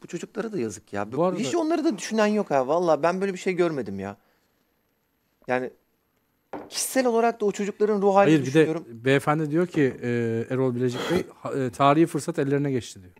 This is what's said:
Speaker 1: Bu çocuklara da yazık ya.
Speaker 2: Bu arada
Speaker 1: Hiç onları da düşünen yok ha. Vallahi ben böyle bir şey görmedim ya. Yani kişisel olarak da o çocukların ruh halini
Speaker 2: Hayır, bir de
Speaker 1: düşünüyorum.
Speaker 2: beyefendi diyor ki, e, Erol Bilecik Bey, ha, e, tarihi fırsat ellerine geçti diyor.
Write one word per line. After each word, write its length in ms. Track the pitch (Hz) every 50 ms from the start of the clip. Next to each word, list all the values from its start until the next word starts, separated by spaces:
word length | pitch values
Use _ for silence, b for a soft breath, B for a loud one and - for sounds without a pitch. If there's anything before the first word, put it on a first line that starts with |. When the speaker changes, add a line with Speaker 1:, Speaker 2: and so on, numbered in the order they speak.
| -
Speaker 1:
Bu 40 | -
çocuklara 440 | - 170 - - - 214 190 220
da 80 | 214 165
yazık 340 | 117 110 98 - - _ -
ya. 180 | 101 104 107
Speaker 2:
Bu 120 | 123 139 170
arada 160 | 185 180 180
Speaker 1:
Hiç 160 | 233 262 -
onları 280 | 349 320 311 339 339 269
da 120 | 330 226 175
düşünen 280 | - - 214 220 208
yok 260 | 208 208 214 196 -
ha. 160 | 156 135 127 127
Vallahi 360 | 151 175 180 170 156 139 151
ben 180 | 170 180 190
böyle 120 | 196 196 185
bir 40 | 180
şey 160 | - 196 185
görmedim 460 | 165 175 170 160 139 113 101 98 98
ya. 180 | 95 101 101 - _ _ _ _ _ _ _ _ _ _ _ _ _ _ _ _ _ _ _ _ _ _ _ _ _ -
Yani 220 | 123 127 127 120 - _ _ _ _ _ _ _ _ _ _ _ _ _ _ _ - - - -
kişisel 360 | - - - - - 262 254
olarak 360 | 247 226 226 233 233 226 -
da 40 | 208
o 60 | 202
çocukların 500 | 190 - 202 190 202 - 208 208 214 202
ruh 140 | 190 202 190
halini 160 | 196 202 147 160
Speaker 2:
Hayır, 40 | 151
bir 40 | 127
de 140 | 127 131 160
Speaker 1:
düşünüyorum. 260 | 156 156 160 170 165 -
Speaker 2:
beyefendi 640 | 117 113 117 135 135 139 - 156 151 156 156 147
diyor 160 | 147 165 180 175
ki, 140 | - 160 143 127 - - 123
e, 60 | 120 120 120 117 113 113 113 117 -
Erol 260 | 131 127 131 131 123
Bilecik 360 | 120 127 127 120 127 - -
Bey, 120 | 165 175 - - - -
ha, 120 | - 123 123
e, 160 | 139 131 123
tarihi 340 | - - 139 139 147 156 170
fırsat 340 | 156 - 151 - - 160 -
ellerine 320 | 143 139 143 139 143 143
geçti 300 | 135 123 - - - 98
diyor. 120 | 92 87 - _